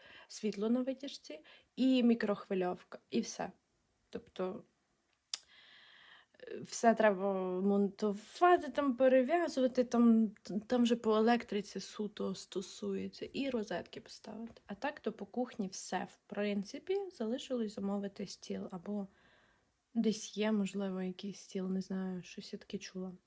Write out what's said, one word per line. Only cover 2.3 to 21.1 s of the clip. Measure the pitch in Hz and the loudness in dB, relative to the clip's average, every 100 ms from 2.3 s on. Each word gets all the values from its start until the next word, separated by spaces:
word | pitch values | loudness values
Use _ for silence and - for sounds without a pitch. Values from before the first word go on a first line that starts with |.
| 202 - 190 180 180 - - _ | -2 -2 0 0 -4 -10 -20 _
і | 233 | -2
все. | - - 170 - _ _ _ _ _ | -2 -4 -8 -10 _ _ _ _ _
Тобто, | - - - 185 165 - _ _ _ _ _ _ - _ - - - - - - - _ - | -14 -12 -6 -6 -6 -14 _ _ _ _ _ _ -12 _ -20 -20 -20 -20 -20 -20 -20 _ -20
е, | - - | -14 -12
все | 170 - 233 | -6 2 4
треба | 220 214 185 196 190 185 185 | 6 4 4 0 0 -2 0
монтувати, | 196 202 202 - 214 202 - - 349 349 285 | 2 4 2 0 -2 -2 -6 4 6 6 4
там, | - 285 233 | 0 0 4
перев'язувати, | 262 262 254 349 330 277 254 254 | 6 6 6 2 2 2 2 2
там, | 247 240 233 220 214 - - 190 - | 2 6 8 6 4 -2 -6 -6 0
там | 247 233 | 2 4
же | 233 | 4
по | 220 214 | 4 4
електриці | 220 240 - 202 196 196 | 6 4 0 -6 -4 -8
суто | - - 208 - 196 185 | -8 -8 -8 -4 -6 -6
стосується, | - 185 202 - 202 196 196 - - | -8 -8 -8 -8 -6 -4 -6 -8 -8
і | - 277 | -6 -4
розетки | 240 208 175 - 220 | -4 -4 -6 -8 -14
поставити. | - - 220 220 233 - - | -16 -16 -14 -12 -14 -14 -14
А | 202 | -8
так | 285 294 | -6 -6
то | 220 | -8
по | 214 202 | -8 -8
кухні | 240 247 - 185 | -6 -6 -4 -6
все, | - - 190 196 | -6 -4 -4 -6
в | - - | -12 -12
принципі, | 202 208 202 196 285 - 392 381 | -4 -2 -2 -4 -8 -4 -4 -4
залишилось | - 220 254 - 247 214 208 | -6 -4 -4 -2 -4 -4 -4
замовити | 196 202 202 - 196 | -4 -2 -4 -8 -10
стіл, | - - 190 196 | -10 -10 -8 -8
або | 185 185 202 196 _ _ _ _ _ _ _ _ | -10 -6 -6 -6 _ _ _ _ _ _ _ _
десь | 233 214 208 - 202 | 2 2 2 -2 -2
є, | 214 | 2
можливо, | 214 190 202 196 185 | 2 0 -2 -4 -2
якийсь | 185 | -4